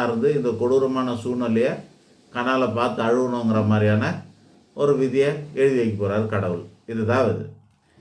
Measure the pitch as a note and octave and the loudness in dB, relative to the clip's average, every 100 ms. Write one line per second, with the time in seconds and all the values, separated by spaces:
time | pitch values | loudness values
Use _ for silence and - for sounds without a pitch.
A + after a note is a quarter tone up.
0 | A#2+ A2+ C#3 C#3+ B2 G#2+ B2 C3+ C3 C3 | 0 0 0 2 0 0 2 2 2 -2
1 | B2+ A#2 B2 B2 A#2+ A2+ C3 F3 - _ | -2 -4 -4 -2 0 2 0 -2 -12 _
2 | _ _ _ B2 B2 C3 B2 A2 A#2+ A2+ | _ _ _ -6 0 0 0 0 -2 0
3 | A2+ B2 B2+ A#2+ A2+ A2 G#2+ G#2+ G#2+ G#2+ | 0 2 0 -2 0 2 2 4 4 2
4 | C#3+ F3+ - - _ _ _ - C#3+ C3 | 0 -4 -10 -20 _ _ _ -2 2 2
5 | C3 C3 C#3 D3+ - C3 C3+ B2+ A2+ G2 | 2 2 0 0 -6 0 2 2 0 0
6 | G2 G#2 G#2+ G#2 F#2 F2 - - - A2+ | 0 0 0 0 -2 -4 -8 -18 -10 -4
7 | A2 B2+ A#2 E2 - - _ _ _ _ | 0 2 0 -2 -8 -16 _ _ _ _